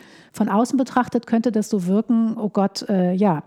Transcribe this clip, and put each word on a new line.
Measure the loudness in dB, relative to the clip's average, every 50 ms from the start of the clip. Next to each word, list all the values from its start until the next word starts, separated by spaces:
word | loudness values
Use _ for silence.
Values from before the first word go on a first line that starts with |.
| -20 -20 -20 -20 -20 _
von | -4 -4 -2 0
außen | 2 2 2 2 0 0
betrachtet | -2 0 0 0 0 0 -2 -4 -2
könnte | 0 0 0 0 0
das | 0 -2 -2 -2
so | -2 -2 0
wirken, | 0 0 0 2 2 0 2 2 0 -2 -4
oh | -6 -2
Gott, | 0 0 0 0 -2 -6 -4 -2
äh, | 0 0 2 0
ja, | 2 2 2 2 2 0 -4